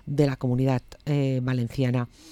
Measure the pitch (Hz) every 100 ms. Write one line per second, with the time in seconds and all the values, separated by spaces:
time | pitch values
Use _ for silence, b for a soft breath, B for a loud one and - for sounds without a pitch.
0 | - 143 143 131 127 123 131 127 - -
1 | - 143 135 131 127 127 117 135 127 123
2 | 123 B B